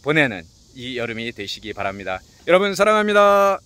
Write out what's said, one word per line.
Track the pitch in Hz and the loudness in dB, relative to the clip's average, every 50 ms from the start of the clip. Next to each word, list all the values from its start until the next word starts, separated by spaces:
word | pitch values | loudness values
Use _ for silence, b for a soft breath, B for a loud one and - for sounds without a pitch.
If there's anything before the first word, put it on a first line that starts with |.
보내는 | _ 135 156 160 147 127 104 90 85 - _ _ _ _ _ | _ 0 2 2 2 0 -2 -8 -14 -18 _ _ _ _ _
이 | 135 120 127 127 117 | -16 -12 -10 -8 -6
여름이 | 117 113 113 113 113 120 | -6 -6 -8 -8 -10 -10
되시기 | 117 - 101 95 - 104 101 107 | -10 -10 -12 -12 -12 -12 -12 -12
바랍니다. | 98 101 98 98 98 101 95 92 92 92 b b b b b | -8 -6 -6 -6 -6 -6 -8 -8 -10 -10 b b b b b
여러분, | - 170 185 202 202 190 | 2 4 4 4 0 0
사랑합니다. | 165 196 214 214 214 208 208 208 208 202 202 202 202 196 196 196 - _ | 0 2 2 2 2 0 2 2 4 4 6 6 4 4 2 0 -2 _